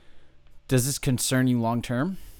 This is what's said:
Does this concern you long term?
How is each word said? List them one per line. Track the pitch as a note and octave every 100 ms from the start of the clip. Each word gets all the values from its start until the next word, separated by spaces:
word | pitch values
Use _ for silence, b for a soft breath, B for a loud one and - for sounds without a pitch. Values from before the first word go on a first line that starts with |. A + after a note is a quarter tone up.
| b b b b b - -
Does | B2+ B2+
this | C3+
concern | - B2 - C3 B2+
you | B2
long | A2+ A#2+
term? | - B2 D#3+ F#3+ b b